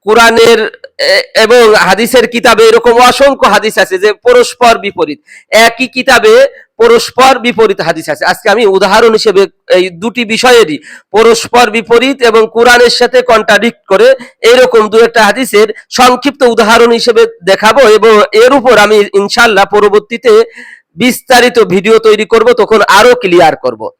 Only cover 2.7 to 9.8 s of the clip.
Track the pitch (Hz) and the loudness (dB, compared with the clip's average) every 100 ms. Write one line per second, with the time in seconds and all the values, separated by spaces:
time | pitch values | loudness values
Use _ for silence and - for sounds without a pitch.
2.7 | 226 240 233 240 - 277 269 240 202 214 | 2 0 0 0 2 0 0 -2 -2 -4
3.7 | 214 185 185 208 202 247 247 233 - 240 | -4 -4 -2 -4 -2 0 0 0 0 0
4.7 | 226 196 190 156 143 _ - _ 214 226 | 0 -4 -8 -8 -8 _ -20 _ -2 0
5.7 | 233 254 262 247 240 214 226 277 - _ | -2 -8 -6 -2 0 2 2 2 -2 _
6.7 | _ 233 233 - - 262 254 226 214 220 | _ 2 2 -2 -2 0 0 -4 -2 -2
7.7 | 196 165 165 160 147 165 180 214 202 220 | -2 -6 -8 -8 -8 -8 -6 -4 0 0
8.7 | 190 196 208 233 220 220 190 196 _ _ | 0 0 0 2 0 0 0 -2 _ _
9.7 | 180 | -2